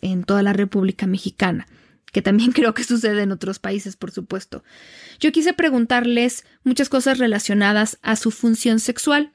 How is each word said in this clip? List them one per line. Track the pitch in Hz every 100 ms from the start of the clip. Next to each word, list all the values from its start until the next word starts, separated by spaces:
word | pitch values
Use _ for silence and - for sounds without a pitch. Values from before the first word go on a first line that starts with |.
en | 190 185
toda | 180 202
la | 202
República | 202 202 202 190 185 190
Mexicana, | 190 196 - 185 170 - _ _ _ _
que | 202
también | 208 208 240
<laughs> |
creo | 254 240
que | 220
sucede | - 240 220 208
en | 202
otros | 196 190 190
países, | 196 202 196 190
por | 190
supuesto. | 196 180 190 - - - - - - - -
Yo | 302
quise | 330 320
preguntarles | 359 330 254 233 247 240 240 247 - - _
muchas | 262 254 269
cosas | 269 269 254
relacionadas | 240 214 - 208 202 208 214 -
a | - 220
su | 226
función | 220 233 226 247 226
sexual. | 233 240 - 294 294